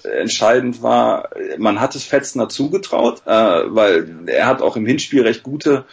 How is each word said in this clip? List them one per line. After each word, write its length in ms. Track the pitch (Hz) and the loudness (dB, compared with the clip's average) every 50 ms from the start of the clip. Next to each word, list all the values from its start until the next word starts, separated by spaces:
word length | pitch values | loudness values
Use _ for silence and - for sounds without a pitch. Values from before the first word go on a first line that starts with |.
| - | -8
entscheidend 800 | 50 53 65 87 113 - - 117 107 120 127 127 123 117 117 123 | -6 -4 -4 -2 -2 -2 2 2 4 4 4 2 -2 -4 -4 -2
war, 480 | 120 120 120 120 113 107 - - - - - 95 95 73 - | 0 2 2 2 2 0 -2 -4 -8 -10 -10 -10 -8 -6 -2
man 220 | 110 107 104 107 | 0 0 0 0
hat 160 | 123 135 - | 0 -2 -4
es 80 | 139 - | -6 -6
Fetzner 440 | - - 139 135 - - 127 113 - | -2 -2 -2 -2 -2 -4 -4 -4 -4
zugetraut, 760 | - - 139 147 196 190 - - - - 117 117 - - - | -4 -4 -4 -2 -4 -6 -6 -4 -2 0 0 0 -2 -2 -2
äh, 40 | - | 0
weil 920 | 107 110 113 104 87 82 - - 101 107 104 101 87 82 80 80 82 80 85 | 2 2 4 4 2 2 0 0 2 2 4 4 4 2 0 -2 -8 -12 -6
er 200 | 80 62 69 95 | -2 0 2 2
hat 160 | 123 135 - - | 2 2 2 0
auch 140 | 98 - | -2 -2
im 100 | 117 107 | 0 0
Hinspiel 360 | 110 135 147 - - 147 135 117 | 0 0 -2 -2 0 2 2 4
recht 200 | 113 113 - - | 2 2 -2 -4
gute 420 | 131 143 147 - 156 143 135 135 - | -10 -8 -4 0 2 2 2 0 -4